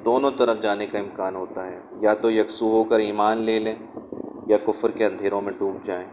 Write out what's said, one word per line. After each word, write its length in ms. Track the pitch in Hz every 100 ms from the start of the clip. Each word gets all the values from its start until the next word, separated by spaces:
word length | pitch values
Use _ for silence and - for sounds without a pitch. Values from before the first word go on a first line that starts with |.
دونوں 260 | 113 127 139 131
طرف 240 | 120 107
جانے 260 | 107 101 104
کا 120 | 104
امکان 360 | 98 95 95 92
ہوتا 300 | 90 - 92
ہے، 140 | 90 - -
یا 120 | 107
تو 160 | 107 117
یکسو 380 | 110 107 - 110
ہو 140 | 110
کر 140 | 113 113
ایمان 400 | 104 104 107 113
لے 200 | 113 110
لیں 160 | 110 110 - - - - - - -
یا 120 | 127
کفر 320 | - 101 110
کے 140 | 104
اندھیروں 360 | 107 95 98 101
میں 120 | 101 92
ڈوب 260 | 98 92
جائیں۔ 220 | - 90 92